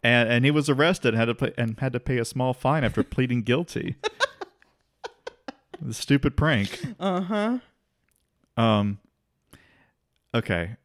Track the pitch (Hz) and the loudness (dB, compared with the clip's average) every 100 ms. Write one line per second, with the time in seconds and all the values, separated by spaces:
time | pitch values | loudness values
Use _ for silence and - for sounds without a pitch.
0 | 117 120 113 120 135 151 147 135 160 185 | 4 4 4 4 4 2 2 2 2 2
1 | 127 110 117 117 135 - 117 110 131 123 | 2 2 0 0 -4 -2 -4 -2 -4 -4
2 | - 127 117 - 127 127 - 156 120 - | -2 -2 -2 -2 -2 0 0 2 0 0
3 | - - 127 123 113 123 170 - - - | -2 0 0 0 0 0 0 -6 -6 -6
4 | 427 - 539 - - _ _ _ _ _ | -6 -2 -4 -4 -18 _ _ _ _ _
5 | - _ - _ - - _ - 131 110 | -20 _ -20 _ -18 -18 _ -14 -10 -10
6 | - 143 143 - 151 131 101 - 143 - | 0 2 2 0 2 2 0 -4 -10 -6
7 | 190 180 185 208 214 247 _ _ _ _ | -4 -2 -2 -2 0 -2 _ _ _ _
8 | _ _ _ _ _ - 113 107 101 101 | _ _ _ _ _ 0 2 4 0 -4
9 | _ _ _ _ _ - _ _ _ _ | _ _ _ _ _ -20 _ _ _ _
10 | _ _ _ 117 - 87 85 110 | _ _ _ -4 0 -2 -2 -8